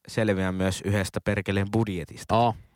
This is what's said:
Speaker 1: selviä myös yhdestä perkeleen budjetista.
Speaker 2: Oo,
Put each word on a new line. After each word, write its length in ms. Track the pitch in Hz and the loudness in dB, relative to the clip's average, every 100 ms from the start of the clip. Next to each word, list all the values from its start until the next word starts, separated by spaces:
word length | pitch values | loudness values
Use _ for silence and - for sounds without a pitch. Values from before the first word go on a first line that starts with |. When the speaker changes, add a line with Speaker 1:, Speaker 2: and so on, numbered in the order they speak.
| - | -6
Speaker 1:
selviä 440 | - 107 95 95 | 0 2 2 0
myös 300 | 92 95 92 95 | 0 0 0 0
yhdestä 360 | 101 92 - | 0 -2 -4
perkeleen 500 | - 101 95 98 98 | -2 -2 0 -2 0
budjetista. 680 | 110 104 90 - - - 110 | 0 0 -2 -8 -12 0 4
Speaker 2:
Oo, 180 | 120 - - | 4 0 -10